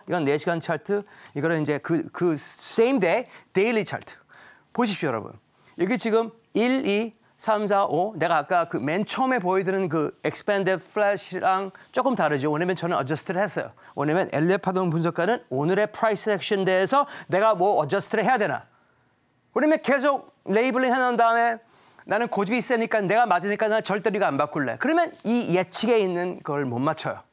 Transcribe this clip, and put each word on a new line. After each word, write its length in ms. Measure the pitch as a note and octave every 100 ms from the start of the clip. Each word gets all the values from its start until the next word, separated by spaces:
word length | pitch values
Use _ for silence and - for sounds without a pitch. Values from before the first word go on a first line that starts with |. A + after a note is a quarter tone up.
| -
이건 160 | F3
네 140 | C#3 D3+
시간 240 | F3+ E3+
차트. 420 | - D#3 - G3+ G3+ - - D3
이거는 260 | D#3+ E3
이제 160 | C#3+ C#3+
그, 280 | - E3 -
그 200 | - F3
same 680 | D3 - - - - A#3 C4+
day 240 | F#3 G#3 A#3+ - -
데일리 320 | F#3+ A3 A3+
차트. 320 | F3+ A#2+ - - _ - - - _
보십시오, 380 | - A#3+ F3+ D#3
여러분. 240 | A2+ - A2 _ _ _ -
여기 200 | F#3 B3
지금 340 | A#3 A3 A3+ - _
일, 340 | F#3+ A#3+ C4 G3
이, 260 | G3+ A3+ - _ -
삼, 320 | - G#3+ G#3
사, 160 | G3 G3
오. 300 | D3+ G3+ G3
내가 220 | E3 D#3+
아까 320 | C#3+ F3+ E3
그 80 | D3+
맨 280 | C3 F3 G#3+
처음에 340 | - C4 B3
보여드린 500 | F3+ F#3+ F#3 F#3+ F#3
그 280 | D#3+ C#3+ -
expanded 600 | D3+ - - G3+ F#3 F#3 -
flash랑 880 | G#3+ G3+ G3+ - F#3 F#3 F#3+ G3 - -
조금 240 | B3+ B3+ B3
다르죠. 340 | D#3+ D3 D3+
왜냐면 280 | D3+ F3+ F#3
저는 180 | E3+ F3
어저스트를 460 | C3+ D3+ - F#3+
했어요. 300 | G3+ - - - -
왜냐면 360 | - C#3+ E3+ F3
엘리엇 300 | C#3 E3 G3+
파동 280 | F#3+ F#3 F#3
분석가는 540 | D#3+ E3 D#3+ E3+ B3 -
오늘의 420 | C3 D3+ G3 G#3
프라이스 380 | - A3 G3+ A3
액션 340 | G3+ - G3
대해서 440 | F#3+ F#3 F#3+ C#4 - - -
내가 280 | F3+ A3 G3+
뭐 200 | F#3+ G3
어저스트를 480 | D3+ G3 - A#2+
해야 140 | G3+ B3+
되나? 300 | F#3+ C3 - _ _ _ _ _ _ _ _
왜냐면 280 | - D4+ D#4
계속 520 | D#4 C#4 C#4 C4+ - _ -
레이블링 480 | G3+ B3+ B3 C4
해놓은 240 | B3+ B3 A#3
다음에 400 | A#3 A#3 A#3 A3+ _ _ _ - -
나는 220 | G3 A#3
고집이 340 | - G3 A#3+
세니까 400 | - A#3+ A3+ A3
내가 240 | F#3 G#3+ A#3
맞으니까 420 | F3+ G3 G#3 A3
난 140 | A3
절대 280 | - G3+ G#3+
이거 120 | G3+ A3+
안 120 | C#3
바꿀래. 400 | D3 D#3 C3 A2+
그러면 340 | B3+ E4 E4 -
이 320 | G3+ A#3+ A3 F3
예측에 440 | F#3 - A3 A#3
있는 420 | F#3 F3 F3+ -
걸 220 | - C#3+ C3+
못 140 | A#2+
맞춰요. 400 | C#3+ D#3 D3 G2+ -